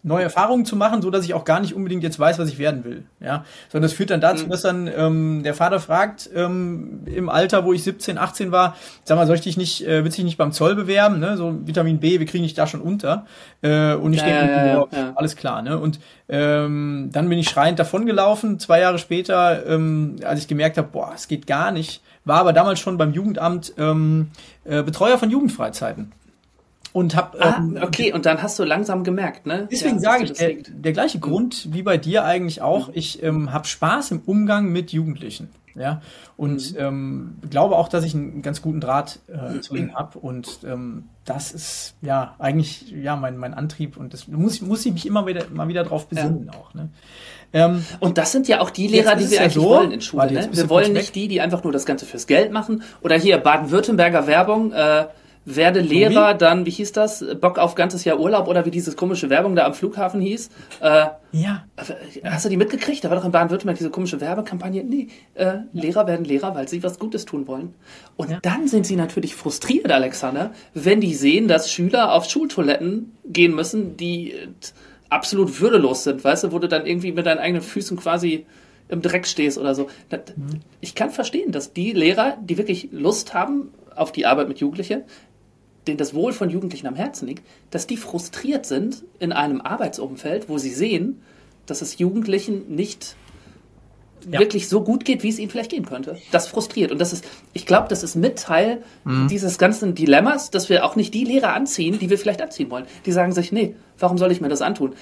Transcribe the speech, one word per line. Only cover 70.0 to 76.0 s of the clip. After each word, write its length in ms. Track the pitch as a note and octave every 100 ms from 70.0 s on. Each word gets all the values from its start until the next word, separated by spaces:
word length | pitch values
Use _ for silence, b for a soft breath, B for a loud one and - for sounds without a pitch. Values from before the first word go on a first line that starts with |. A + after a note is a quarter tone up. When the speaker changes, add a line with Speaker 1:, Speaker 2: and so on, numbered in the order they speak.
| C3 B2+ C3 C3+ G3+ B B
Speaker 2:
wenn 260 | E3 D3 G#3+
die 140 | G3+
sehen, 320 | D3 C#3 E3+ A3+
dass 240 | D#3+ -
Schüler 420 | - F3 A#3+ A3
auf 120 | C3+ -
Schultoiletten 840 | C#4+ D#4 - C#3+ C#3+ E3+ G#3 A3+ -
gehen 300 | - E3+ E3+
müssen, 420 | D#3 E3 G#3+ F#3+ -
die, 360 | F3 F3 E3+
äh, 160 | - - - - _ b b b
absolut 500 | D3 - G3 F#3+ C3+
würdelos 420 | G#3 A3 C#3 B2+